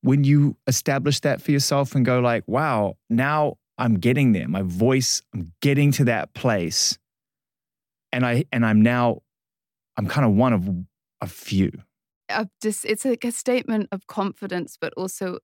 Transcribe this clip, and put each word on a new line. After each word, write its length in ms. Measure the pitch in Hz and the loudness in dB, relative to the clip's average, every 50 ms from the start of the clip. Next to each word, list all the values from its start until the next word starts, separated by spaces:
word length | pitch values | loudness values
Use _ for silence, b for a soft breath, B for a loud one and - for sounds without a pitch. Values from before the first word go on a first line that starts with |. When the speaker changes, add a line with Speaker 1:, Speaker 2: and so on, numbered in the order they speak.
| - | 0
Speaker 1:
when 220 | 131 131 143 143 | 2 2 4 4
you 320 | 135 147 147 143 143 - - _ | 4 4 4 4 2 0 -2 _
establish 540 | - 127 - - - 139 139 131 143 143 - | -4 -4 -2 -2 -2 -2 -2 0 -2 -2 0
that 200 | - 147 135 - - | 0 -2 -2 -2 -2
for 80 | - | 0
yourself 440 | 147 139 135 - 147 139 139 127 - | 0 0 0 0 0 0 0 0 0
and 100 | 139 123 | 0 2
go 160 | 120 123 127 | 2 2 2
like, 240 | 123 120 117 110 90 | 2 2 0 0 -2
"Wow, 500 | - 104 131 156 156 131 110 104 98 95 - _ - | -2 -2 -2 0 0 0 0 0 -2 -4 -8 _ -2
now 460 | 117 117 131 139 151 156 151 143 - - _ _ _ - | 0 0 0 0 0 0 0 -2 -2 -6 _ _ _ -4
I'm 160 | 123 120 113 | 0 0 0
getting 380 | 95 82 117 127 131 139 127 107 | 2 2 2 2 4 4 4 2
there. 160 | 90 62 60 | 2 0 -2
My 140 | 78 95 98 | -4 -4 -4
voice, 600 | 92 87 90 110 117 131 135 123 - - - - _ - | -4 -2 0 2 2 2 2 0 0 -2 -4 -6 _ -10
I'm 180 | 95 87 82 85 _ | -10 -10 -12 -8 _
getting 320 | - 139 143 135 147 143 135 | 0 0 2 4 4 2 4
to 120 | - 143 | 2 2
that 280 | 120 117 107 73 - - | 2 0 -2 -4 -6 -8
place. 640 | - - 127 110 98 87 82 - - - - - - _ _ _ _ _ _ _ _ _ _ _ _ _ _ _ _ _ _ _ _ _ _ - | -4 -2 0 0 0 -2 -2 -2 -2 -2 -2 -4 -6 _ _ _ _ _ _ _ _ _ _ _ _ _ _ _ _ _ _ _ _ _ _ -4
And 120 | 123 127 | -2 0
I, 200 | 123 120 120 156 - - | 0 0 0 -2 -2 0
and 120 | 123 117 | 0 2
I'm 160 | 110 107 107 | 4 4 6
now, 420 | 107 120 120 123 120 120 - - - _ _ _ _ _ _ _ _ _ _ _ _ _ _ | 4 4 4 2 0 0 0 -2 -8 _ _ _ _ _ _ _ _ _ _ _ _ _ _
I'm 100 | - 107 | -6 -6
kind 180 | 87 - 147 139 | -4 0 0 2
of 60 | 113 101 | 4 4
one 200 | 101 123 131 117 | 4 4 4 2
of 160 | 98 87 98 95 87 90 - _ _ _ _ _ _ | 2 0 -2 -4 -6 -8 -10 _ _ _ _ _ _
a 60 | - | -14
few." 460 | 92 - - - - - 98 95 - - - - _ _ _ _ _ _ _ _ - | -14 -14 -14 -8 -2 0 0 2 0 -2 -6 -16 _ _ _ _ _ _ _ _ -6
Speaker 2:
Of 180 | - - 220 190 - _ | -4 -4 -4 -6 -8 _
dis-, 240 | - 220 208 - - | -6 -6 -4 -4 -4
it's 200 | - 220 208 - | -4 -4 -2 -2
like 200 | 269 240 226 - | -2 -4 -2 -4
a 80 | 240 233 | -6 -6
statement 560 | - - - 247 254 - - 226 214 202 - - | -6 -2 -2 -2 -2 -2 -2 -4 -4 -4 -4 -8
of 140 | 190 - | -12 -12
confidence, 720 | - - - 196 196 - - - 196 180 180 175 - - - | -10 -6 -6 -4 -4 -6 -8 -10 -8 -8 -8 -8 -8 -10 -10
but 120 | - - - | -10 -10 -8
also 420 | - 185 190 - - 196 180 180 - | -8 -8 -8 -8 -8 -8 -8 -8 -8